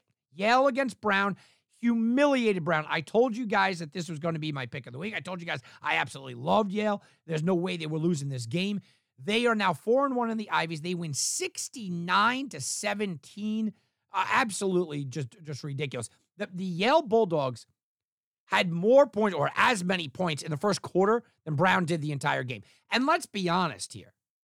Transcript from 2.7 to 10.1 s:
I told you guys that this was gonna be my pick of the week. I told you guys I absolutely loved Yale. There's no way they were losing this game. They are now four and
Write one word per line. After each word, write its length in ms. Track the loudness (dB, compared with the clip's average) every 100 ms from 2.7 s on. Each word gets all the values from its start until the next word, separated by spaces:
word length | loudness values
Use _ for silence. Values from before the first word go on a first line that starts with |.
| 0 0
I 140 | -4
told 340 | 0 2 2 0
you 120 | -2
guys 320 | 2 2 -2
that 120 | -8
this 160 | -8 -8
was 120 | -6
gonna 180 | -4 -4
be 140 | -4
my 160 | -6 -8
pick 180 | -10 -12
of 80 |
the 60 | -10
week. 160 | -8 -8
I 40 |
told 200 | -8 -10
you 80 | -8
guys 140 | -8 -10 -8
I 140 | -2 -2
absolutely 400 | -2 -6 -14 -6
loved 360 | 0 2 2
Yale. 300 | 0 -2 -2 -6 _ -6
There's 160 | -2
no 140 | 0 0
way 200 | 0 -4
they 120 | -4
were 100 | -2
losing 320 | 0 0 -2
this 160 | -6 -4
game. 360 | -2 -2 -4 -8 _ _ -12
They 220 | -2 2 2
are 100 | 2
now 160 | 0
four 340 | 0 2 2
and 80 | 2